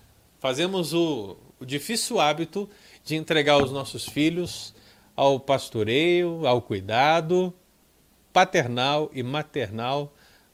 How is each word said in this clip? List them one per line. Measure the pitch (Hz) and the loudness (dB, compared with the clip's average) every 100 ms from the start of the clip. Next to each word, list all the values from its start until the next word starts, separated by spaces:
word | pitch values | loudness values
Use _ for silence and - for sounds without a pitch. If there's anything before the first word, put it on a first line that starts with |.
| _ _ _ _ | _ _ _ _
Fazemos | 135 131 180 190 156 | -4 -2 -2 -2 -2
o, | 165 165 131 98 - - - | 0 0 -2 -8 -14 -20 -18
o | 127 | -8
difícil | 143 - 226 - 220 | -6 -4 -6 -2 2
hábito | 151 151 165 202 202 - - - - | 2 0 -4 -8 -10 -14 -20 -18 -8
de | 156 | -6
entregar | 156 160 143 143 | 0 2 6 6
os | 135 | 4
nossos | 139 127 120 - | -2 -8 -10 -6
filhos | 143 156 170 170 - - - - _ _ - | 0 0 0 -6 -8 -14 -20 -20 _ _ 0
ao | 139 135 | 2 2
pastoreio, | - 135 - 113 107 131 170 175 175 165 143 | 0 -2 -2 -4 0 2 2 2 0 -2 0
ao | 123 | 0
cuidado | - 104 95 113 147 165 160 180 185 - _ _ _ _ _ _ _ | 0 -6 -2 2 4 2 2 0 0 -6 _ _ _ _ _ _ _
paternal | 180 185 185 120 120 135 151 151 | 2 4 2 0 0 0 0 -2
e | 131 | -6
maternal | 123 147 147 147 107 110 120 143 143 _ _ _ _ | -6 -6 -6 -6 -4 -4 -4 -4 -6 _ _ _ _